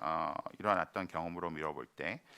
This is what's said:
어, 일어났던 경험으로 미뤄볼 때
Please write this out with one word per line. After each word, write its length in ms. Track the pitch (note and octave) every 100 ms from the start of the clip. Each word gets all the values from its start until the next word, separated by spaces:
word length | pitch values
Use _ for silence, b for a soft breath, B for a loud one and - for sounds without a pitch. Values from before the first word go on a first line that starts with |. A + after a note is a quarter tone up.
어, 320 | D#2 D#2+ D#2+ - - -
일어났던 500 | G#2 F#2+ E2 G2+ F2+
경험으로 400 | E2 E2+ F2 F2
미뤄볼 380 | D#2 D#2 C#2 A#1+
때 360 | - D2 B2+ B